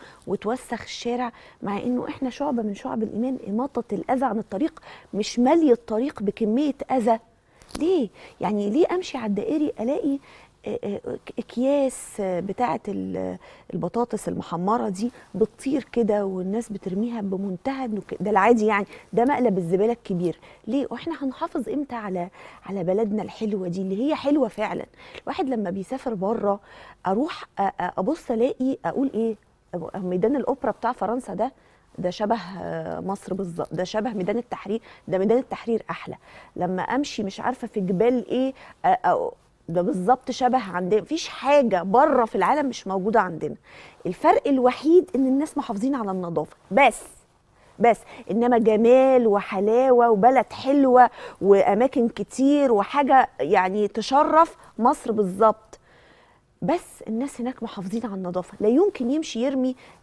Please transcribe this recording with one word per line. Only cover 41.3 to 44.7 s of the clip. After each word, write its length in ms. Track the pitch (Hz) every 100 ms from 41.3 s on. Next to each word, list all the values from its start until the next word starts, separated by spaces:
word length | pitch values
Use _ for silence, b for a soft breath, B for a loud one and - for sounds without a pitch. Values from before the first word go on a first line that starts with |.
| - 254 285 240 185
بره 420 | 180 220 311 254
في 100 | 226
العالم 340 | - 180 277 285
مش 180 | - -
موجودة 340 | 190 190 226
عندنا. 340 | 185 165 147 214 B B B B -
الفرق 420 | 185 302 392 294
الوحيد 640 | 269 247